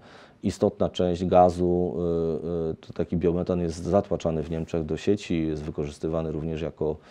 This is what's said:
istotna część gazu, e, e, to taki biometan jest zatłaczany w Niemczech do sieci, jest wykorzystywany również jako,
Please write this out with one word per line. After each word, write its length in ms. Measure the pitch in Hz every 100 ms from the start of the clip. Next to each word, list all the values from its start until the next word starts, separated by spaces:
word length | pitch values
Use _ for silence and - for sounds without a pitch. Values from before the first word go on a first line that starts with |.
| - - - -
istotna 460 | 101 - 104 - 87
część 360 | - 90 85 90
gazu, 680 | 90 90 87 87 90 90 82
e, 760 | 85 85 82 80 85 85 80
e, 20 |
to 200 | 80 -
taki 240 | - 82 87
biometan 420 | 85 87 90 90
jest 240 | 85 82
zatłaczany 600 | 85 98 - 80 85 80
w 80 | 78
Niemczech 340 | 82 82 85 78
do 120 | 78
sieci, 500 | - 101 - 85 80
jest 160 | 76
wykorzystywany 680 | 76 80 73 - 80 80 80
również 300 | 78 80 78
jako, 340 | 80 - 78 76 -